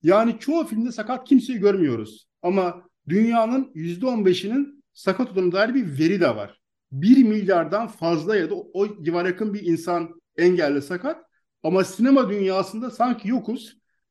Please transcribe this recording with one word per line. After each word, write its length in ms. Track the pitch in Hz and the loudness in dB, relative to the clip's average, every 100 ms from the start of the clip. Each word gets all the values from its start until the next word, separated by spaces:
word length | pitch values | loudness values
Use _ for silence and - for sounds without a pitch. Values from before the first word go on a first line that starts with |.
yani 360 | 151 202 226 226 | 4 2 2 -2
çoğu 280 | - 330 285 | -4 -4 -4
filmde 240 | 220 240 | -4 -6
sakat 360 | 233 214 254 - | -6 -8 -8 4
kimseyi 320 | 269 - 240 | 4 4 0
görmüyoruz. 680 | 202 196 156 117 107 - _ _ | 2 2 0 -2 -6 -14 _ _
Ama 420 | 175 196 180 175 - _ - | -2 0 -2 -6 -18 _ -4
dünyanın 640 | 185 226 233 226 262 262 | 0 2 2 0 -2 -4
yüzde 320 | 160 165 175 254 | -8 -8 -4 -4
on 200 | 233 190 | 0 2
beşinin 580 | 180 190 254 285 - _ | 0 -2 -4 -4 -10 _
sakat 380 | _ - 185 247 | _ -4 -2 -2
olduğuna 200 | 185 180 | -2 -2
dair 220 | 180 220 | 0 0
bir 260 | 269 196 139 | 0 -4 -2
veri 220 | 160 196 | 0 2
de 140 | 160 110 | 0 -2
var. 260 | 101 _ _ _ _ | -10 _ _ _ _
Bir 320 | 135 175 269 | -4 6 8
milyardan 640 | 226 214 190 180 156 196 226 | 8 4 2 2 2 -2 -4
fazla 480 | - 165 165 160 214 | -4 -2 0 0 -2
ya 140 | 160 | -2
da 60 | 185 | -6
o, 140 | - | -8
o 300 | 180 208 208 | -4 -4 -4
civara 240 | 160 175 175 | -4 -2 -2
yakın 260 | 180 214 | -2 -4
bir 80 | 202 | -4
insan 600 | 175 165 175 175 165 - _ - | -2 -2 -2 -4 -4 -14 _ 0
engelli 440 | 175 180 151 143 | 2 4 2 0
sakat. 440 | 139 180 262 320 _ _ _ _ | -4 -6 -6 -8 _ _ _ _
Ama 200 | 160 185 | -2 0
sinema 460 | 185 - 240 269 226 | 0 0 4 4 4
dünyasında 600 | 202 190 190 185 220 247 | 0 -2 -2 -4 -6 -10
sanki 380 | - 247 233 196 | -4 -2 -2 -4
yokuz. 480 | 247 - 247 - _ _ _ _ | -4 -4 -10 -10 _ _ _ _